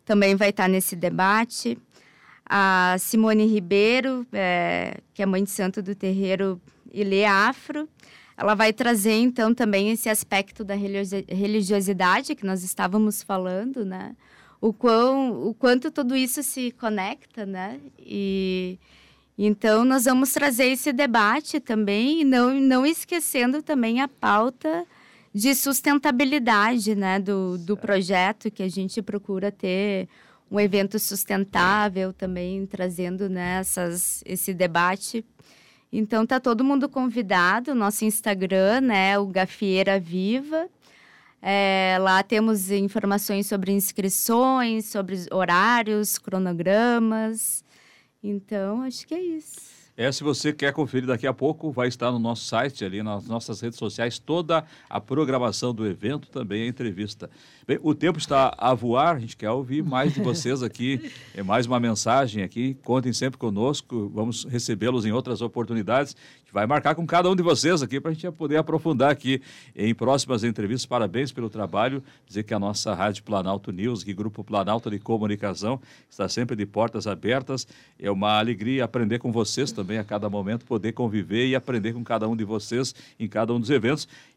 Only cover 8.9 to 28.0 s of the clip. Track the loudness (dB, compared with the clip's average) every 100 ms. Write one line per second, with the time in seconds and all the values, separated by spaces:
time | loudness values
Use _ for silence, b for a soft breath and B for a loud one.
8.9 | 2 4 4 2 2 2 2 2 2 2
9.9 | 0 0 -2 0 -2 -2 -6 -6 -4 -2
10.9 | -4 -4 -4 -4 -2 0 0 2 0 0
11.9 | 2 2 2 0 -6 -4 -4 -6 -4 0
12.9 | 2 2 0 -4 -4 -2 -4 -4 -6 -8
13.9 | -8 -12 -16 b b b b -2 0 4
14.9 | 4 4 2 0 -2 -4 0 4 4 2
15.9 | -2 0 0 0 -2 -6 -6 -6 -6 -4
16.9 | -2 -4 -8 _ -12 -10 -8 -8 -10 -16
17.9 | -20 -10 -6 -2 -2 0 -2 -4 -8 b
18.9 | b b b b -2 0 2 4 4 4
19.9 | 4 4 4 2 2 0 2 2 2 0
20.9 | 0 2 4 4 2 -2 -6 -2 0 2
21.9 | 2 2 2 4 4 4 4 4 4 4
22.9 | 0 -4 -4 -2 0 0 0 -2 0 2
23.9 | 0 -2 -2 2 4 2 -2 -4 -4 -6
24.9 | b b b b -2 2 2 2 0 2
25.9 | 2 2 2 2 2 4 4 4 2 0
26.9 | 0 2 0 0 0 -2 -4 -4 -4 0
27.9 | 0